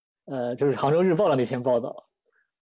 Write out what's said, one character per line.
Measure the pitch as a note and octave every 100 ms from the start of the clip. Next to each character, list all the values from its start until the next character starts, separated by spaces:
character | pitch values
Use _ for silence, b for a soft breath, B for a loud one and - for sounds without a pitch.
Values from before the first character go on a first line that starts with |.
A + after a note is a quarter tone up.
| _ _ -
呃， | C3+ A#2+ B2
就 | C#3+
是 | A#2
《杭 | C#3
州 | D#3+
日 | F#3
报》 | E3 G3+
的 | C3+
那 | A#2+
篇 | C3
报 | B2+ B2
道。 | - - - _ _ _ _ _